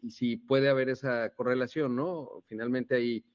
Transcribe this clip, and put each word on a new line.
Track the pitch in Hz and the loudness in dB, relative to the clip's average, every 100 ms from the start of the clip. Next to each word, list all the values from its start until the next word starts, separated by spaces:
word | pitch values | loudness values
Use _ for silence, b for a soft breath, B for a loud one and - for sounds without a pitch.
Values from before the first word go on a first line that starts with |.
Y | 117 | -16
si | - 120 113 | -2 -2 -2
puede | - 135 139 | 2 4 4
haber | 135 131 | 4 2
esa | 127 135 117 110 - | -2 -2 -2 -2 -2
correlación, | 123 127 120 156 135 123 | 0 0 0 -2 -2 0
¿no? | 170 165 127 92 - | -2 -4 -8 -16 -12
Finalmente | 110 120 127 120 127 | -6 -2 -2 0 0
hay, | 120 113 - | 2 -2 -8